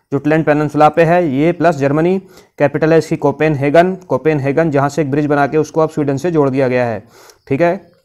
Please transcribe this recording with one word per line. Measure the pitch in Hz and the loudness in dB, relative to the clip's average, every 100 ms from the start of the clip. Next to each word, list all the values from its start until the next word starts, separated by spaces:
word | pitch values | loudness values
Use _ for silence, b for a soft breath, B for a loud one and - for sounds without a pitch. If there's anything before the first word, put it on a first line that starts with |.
| b | b
जुटलैंड | 139 139 156 156 | -4 0 0 0
पेनिनसुला | 147 151 143 151 | 0 0 2 2
पे | 151 | 4
है | 160 175 170 | 2 2 0
ये, | 131 156 | 0 0
प्लस | 170 156 147 | 0 0 0
जर्मनी। | 139 147 170 190 190 B B - | 0 0 0 -2 -6 B B -2
कैपिटल | 147 147 156 | -2 0 2
है | 160 | 2
इसकी | 156 165 | 2 -2
कोपेनहेगन, | 147 139 156 143 143 147 180 185 - | -2 0 -2 0 2 2 2 -2 -6
कोपेनहेगन | 131 151 151 135 139 165 | -2 -2 -2 -2 -2 0
जहाँ | 139 139 | 0 -2
से | 139 | -2
एक | 147 | -2
ब्रिज | 143 147 | -2 0
बना | 143 143 | 0 0
के | 156 | 0
उसको | 151 165 | -2 -2
अब | 160 | -2
स्वीडन | 160 143 139 | -2 -4 -2
से | 180 | -2
जोड़ | 165 139 | 0 0
दिया | 131 131 | 0 -2
गया | 123 120 | 0 -2
है, | 104 - B B B - | -6 -12 B B B -8
ठीक | 139 | -2
है, | 170 190 - _ | 0 -2 -10 _